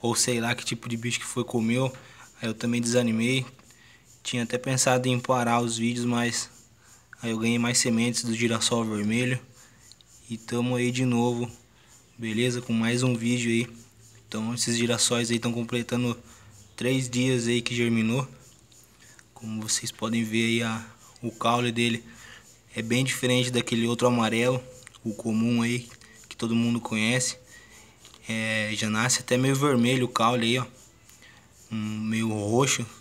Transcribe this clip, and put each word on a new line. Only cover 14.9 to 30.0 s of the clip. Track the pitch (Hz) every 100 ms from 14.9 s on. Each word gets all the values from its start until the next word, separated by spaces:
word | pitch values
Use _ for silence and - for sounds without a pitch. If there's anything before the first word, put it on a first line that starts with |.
| 113 - 120 117
aí | 120
tão | 120
completando | 117 117 123 117 120 123 113 - - - - -
três | - 120 131 131
dias | 120 131 127 117
aí | 120
que | 117
germinou. | 120 120 117 110 123 135 - - - - - - - - - -
Como | - 110 110
vocês | 110 - 127
podem | - 113 117
ver | 113 110 117
aí, | 117
a, | 117 110 113 - - -
o | 117
caule | - 117 120 120
dele | 117 120 117 - - - - - - -
é | -
bem | 113 117
diferente | 135 - 127 127 123
daquele | 123 117 117 117
outro | 117 123
amarelo, | 120 110 113 123 127 - - - -
o | 117
comum | 101 113 110 117 120
aí, | 117 120 120 - - - -
que | -
todo | 117
mundo | 117 117 117
conhece. | 113 110 110 127 127 - - - - - - - - - -
É, | 110 110 110 107
já | 107 113
nasce | 107 123 -
até | - 123
meio | 131
vermelho | 135 147 127 120 131